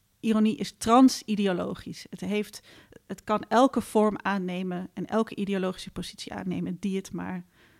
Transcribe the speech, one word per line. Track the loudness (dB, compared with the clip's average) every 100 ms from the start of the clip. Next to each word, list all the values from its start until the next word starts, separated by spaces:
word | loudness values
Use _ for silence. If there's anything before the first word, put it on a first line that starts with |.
| _ _
ironie | 0 2 2 0
is | -6 -6
transideologisch. | 6 8 8 6 -4 0 0 0 -4 -8 -12 -16 -16
Het | -12
heeft, | -4 -4 -4 -10 -20 -20 _ -20 _
het | -14
kan | -2 -2 2
elke | 4 6 4
vorm | 0 2 2 2
aannemen | -2 -2 -2 -4 -4 -6 -8
en | -10 -4
elke | -2 -2 -4
ideologische | -2 0 -2 -4 -10
positie | -10 -10 -12 -12
aannemen | -8 -6 -4 -4 -4
die | -4 -4
het | -6
maar | -10 -8 -10 -12 _ _